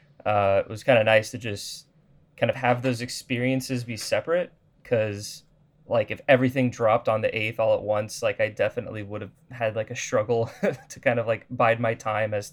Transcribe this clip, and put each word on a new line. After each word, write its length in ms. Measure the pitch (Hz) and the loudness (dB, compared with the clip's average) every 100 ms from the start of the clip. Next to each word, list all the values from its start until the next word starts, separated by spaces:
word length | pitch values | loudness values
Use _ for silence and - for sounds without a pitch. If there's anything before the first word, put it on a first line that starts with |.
| _ _ 107 | _ _ 0
Uh, 360 | 104 98 98 - | 2 4 2 0
it 40 | |
was 140 | 107 | -2
kinda 200 | - 120 110 | 4 4 6
nice 260 | 110 107 | 4 2
to 60 | 113 | -8
just 500 | 113 101 - - - _ _ - _ - | -8 -8 -10 -14 -18 _ _ -20 _ -4
kind 120 | 143 | -2
of 80 | 131 | 0
have 260 | 120 123 | 2 2
those 180 | 131 117 | 0 -2
experiences 840 | 123 - - 120 127 131 127 127 117 | -4 -10 -6 -2 0 -2 -2 -6 -6
be 100 | 110 | -8
separate, 560 | - 107 - 175 170 _ _ _ | -2 -2 0 -2 -2 _ _ _
'cause, 600 | - 117 107 101 107 - _ _ _ _ - | -2 0 0 -4 -10 -16 _ _ _ _ -2
like, 240 | 117 107 | -2 0
if 100 | 110 - | -2 4
everything 420 | 127 127 135 123 | 6 4 2 0
dropped 400 | 120 113 113 - | 2 4 4 2
on 120 | 110 | 0
the 140 | 107 110 | 0 -2
eighth 240 | 107 113 | -4 0
all 140 | 110 | 2
at 80 | 107 | 2
once, 400 | 104 107 110 - | 2 -2 -2 -2
like, 180 | 113 104 | -2 0
I 100 | 110 | -2
definitely 520 | 107 107 - 104 107 | 0 -2 -2 -8 -8
would 200 | 101 104 | -10 -10
have 100 | 98 - - | -12 -16 -16
had, 260 | 123 110 110 | -4 -2 -2
like, 140 | 110 | -6
a 60 | 120 | -6
struggle 560 | - 123 107 117 113 - | -2 0 2 0 -2 -2
<laughs> 260 | 202 135 - | -4 -4 -8
to 100 | - | -4
kind 200 | 127 120 | 0 0
of, 60 | 110 | 0
like, 220 | 107 - | -2 -4
bide 300 | 123 117 117 | 0 2 2
my 160 | 117 113 | 0 -2
time 400 | 110 107 110 104 | -2 -2 -2 -4
as 160 | - | -6